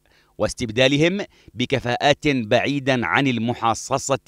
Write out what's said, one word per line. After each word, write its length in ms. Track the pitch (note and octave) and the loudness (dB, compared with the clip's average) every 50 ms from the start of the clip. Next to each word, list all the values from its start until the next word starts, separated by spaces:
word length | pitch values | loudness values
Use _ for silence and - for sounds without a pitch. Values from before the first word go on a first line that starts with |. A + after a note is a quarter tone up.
| _ _ _ _ _ _ _ - | _ _ _ _ _ _ _ -4
واستبدالهم 840 | G#2 G#2 - - B2+ A2 G#2 A#2+ C3 C3+ C#3+ C#3+ D#3 E3+ F#3+ G#3 F#3 - _ _ _ - - | -4 -4 -2 -4 -6 -2 2 4 4 4 4 4 2 2 0 -2 -6 -10 _ _ _ -10 -6
بكفاءات 720 | A2 B2 - C#3 B2 - A#2+ B2 - - D3 C#3+ - - | -4 -2 -2 -2 -2 -2 -2 -2 2 2 2 2 2 0
بعيدا 800 | D3+ C#3 B2+ A2+ G#2 B2 A#2 F#2 A#2+ C#3+ C#3+ B2+ C3+ C3 B2 G#2+ | -2 0 0 0 0 0 0 0 0 -2 -2 -2 -2 -2 0 0
عن 200 | D#2+ F2+ B2 C#3 | 0 0 2 2
المحاصصة 920 | C3+ B2 A2+ A2 A#2+ A#2+ - A2+ A#2 A2 - - - C3 C#3 - - C3+ B2 _ | 2 0 0 -2 -2 -2 -2 0 -2 -2 -2 -4 -4 -4 -4 -2 -2 -4 -4 _